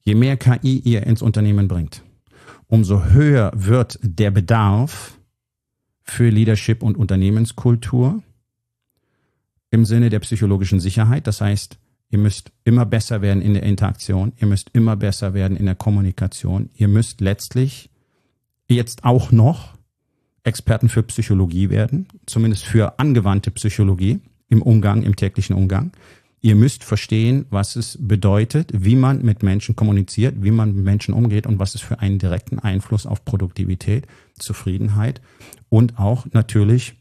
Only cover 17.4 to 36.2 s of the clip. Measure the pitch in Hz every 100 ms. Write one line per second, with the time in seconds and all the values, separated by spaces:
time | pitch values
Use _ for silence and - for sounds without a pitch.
17.4 | - 123 135 - - _ _ _ _ _
18.4 | _ _ - 120 117 - 113 127 - 113
19.4 | 113 170 - - _ _ _ _ _ _
20.4 | - - - 110 117 117 - - 110 98
21.4 | 92 87 98 101 107 151 190 - - 113
22.4 | 113 101 - 117 104 - 147 120 98 98
23.4 | - - 110 - 98 92 95 190 _ _
24.4 | _ 110 - 110 101 104 107 98 98 -
25.4 | 95 95 95 95 170 _ _ _ _ _
26.4 | 113 104 135 - - 104 - 110 113 135
27.4 | 131 101 101 120 113 - 101 104 101 101
28.4 | 113 147 160 104 92 127 131 135 127 104
29.4 | 98 101 - 110 107 101 95 - 127 110
30.4 | 98 113 107 98 98 104 - 107 117 104
31.4 | 110 101 98 107 - 117 101 98 92 85
32.4 | - - 104 95 - 107 - 104 - 98
33.4 | 92 - 92 92 - 107 - _ _ _
34.4 | - 107 95 95 107 104 110 - _ _
35.4 | - - _ 110 120 117 101 123